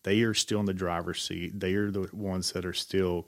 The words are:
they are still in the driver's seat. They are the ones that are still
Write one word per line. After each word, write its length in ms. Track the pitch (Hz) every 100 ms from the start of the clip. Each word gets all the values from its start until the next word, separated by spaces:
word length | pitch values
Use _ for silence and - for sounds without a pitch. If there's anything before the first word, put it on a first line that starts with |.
they 180 | - 104
are 120 | 113
still 260 | 104 - 104
in 60 | 101
the 80 |
driver's 480 | 95 90 85 87 87
seat. 360 | - 90 87 101
They 160 | 95
are 160 | 98 104
the 200 | 98 92
ones 400 | - 98 92 90
that 140 | 92 87
are 80 |
still 480 | 85 - 98 92 87